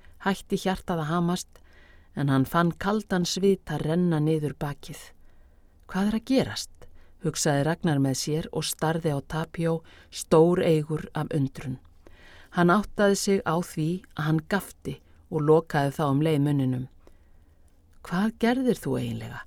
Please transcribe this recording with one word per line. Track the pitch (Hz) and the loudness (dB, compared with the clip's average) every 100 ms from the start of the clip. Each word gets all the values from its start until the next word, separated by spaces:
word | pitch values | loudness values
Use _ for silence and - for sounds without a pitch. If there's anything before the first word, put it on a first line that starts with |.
| - - | -10 -8
hætti | 190 190 - 190 | -4 -4 -4 -4
hjartað | 190 185 - 170 | -2 -4 -4 -4
að | 151 | -2
hamast, | 175 175 180 - - - - - - - - | 0 0 -2 -6 -18 -20 -20 -20 -20 -14 -4
en | 143 | 0
hann | 135 | 2
fann | 131 170 170 | 2 2 2
kaldan | - 196 214 - 185 | 0 -2 -2 -2 -2
svita | 175 - 196 190 - 147 | -2 0 2 2 -2 -6
renna | 147 170 180 156 | -2 0 2 2
niður | 151 160 151 | 2 0 -2
bakið. | - 147 143 - 147 - - - - - - - _ - | -6 -8 -8 -14 -18 -18 -20 -20 -20 -20 -20 -20 _ -8
„Hvað | 185 208 | -2 -2
er | |
að | 220 | -2
gerast?“ | - 262 117 - - - - - - - | 0 0 0 -4 -10 -14 -20 -20 -20 -8
hugsaði | 160 - 160 143 | -4 -2 0 2
Ragnar | 143 170 175 143 | 2 0 0 2
með | 139 127 | 2 0
sér | - 151 - | -2 -4 -4
og | - | -6
starði | 151 - 156 165 160 | -6 -2 -2 0 -2
á | 139 | -4
Tapio, | - 160 160 - 165 165 - - - | -4 -6 -6 -4 -2 -2 -6 -20 -18
stóreigur | - - 160 170 180 - 156 151 156 - | -12 4 6 6 4 2 2 0 -6 -6
af | - 151 | -6 -4
undrun. | 156 135 - 135 127 - - - - - - - | -2 -2 -4 -10 -10 -12 -20 -20 -20 -20 -20 -8
Hann | - 175 | 0 4
áttaði | 202 202 - 202 196 | 4 0 0 2 2
sig | - 196 | 2 0
á | - 165 | 0 -2
því | 175 - 156 185 - - | -4 -4 -4 -4 -8 -6
að | |
hann | 156 160 - | 0 0 0
gapti | 196 - - - - - - - | -4 -4 -12 -12 -12 -14 -20 -8
og | 160 | -2
lokaði | 147 160 165 151 139 | 4 4 4 0 0
þá | 139 147 | 0 0
um | 139 | 2
leið | 160 151 | 2 2
munninum. | 143 143 131 127 131 - - - - - - - - _ _ - | 2 2 0 -2 -6 -14 -20 -20 -20 -20 -20 -20 -20 _ _ -20
„Hvað | - 175 220 - | -6 -2 -2 0
gerðir | 226 254 254 196 | 0 2 2 0
þú | 143 127 | 0 -2
eiginlega?“ | 120 113 113 - | -2 -6 -8 -12